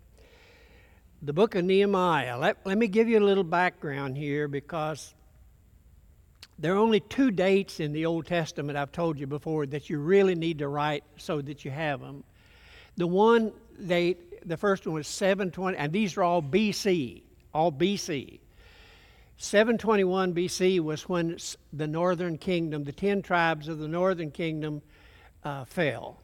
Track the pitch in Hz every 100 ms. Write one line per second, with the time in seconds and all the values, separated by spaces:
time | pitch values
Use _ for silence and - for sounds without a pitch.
0 | - - - - - - - - - -
1 | _ - 143 147 226 196 175 190 202 196
2 | 180 156 127 123 165 - 196 196 233 202
3 | 226 220 202 196 175 175 180 - 160 139
4 | 139 135 151 143 151 139 135 170 156 156
5 | - _ _ _ - _ _ - - -
6 | - - - - - - 156 190 226 214
7 | - - 269 185 185 196 196 - 156 151
8 | 160 165 - 175 160 - 143 143 139 -
9 | 170 147 143 143 160 156 143 147 - 151
10 | 147 196 196 175 165 156 143 147 151 147
11 | - - - 156 143 156 151 135 160 135
12 | 135 143 - _ _ - - - - -
13 | 170 180 220 233 220 - - - 185 175
14 | 175 180 - - - 160 202 190 - 156
15 | 147 - 190 190 190 170 185 175 147 180
16 | 214 175 175 175 143 185 214 175 208 180
17 | 123 92 - _ - 147 170 139 180 202
18 | - 147 101 60 - _ - - - -
19 | - - - - - 202 220 226 202 208
20 | 185 190 185 170 180 - 185 185 156 151
21 | - 180 165 170 - - - 143 156 156
22 | 180 170 175 160 - 180 165 151 143 139
23 | 196 202 - 180 165 160 151 160 156 165
24 | 185 175 160 135 165 156 151 147 - -
25 | - - - - 151 139 127 - 156 117
26 | - -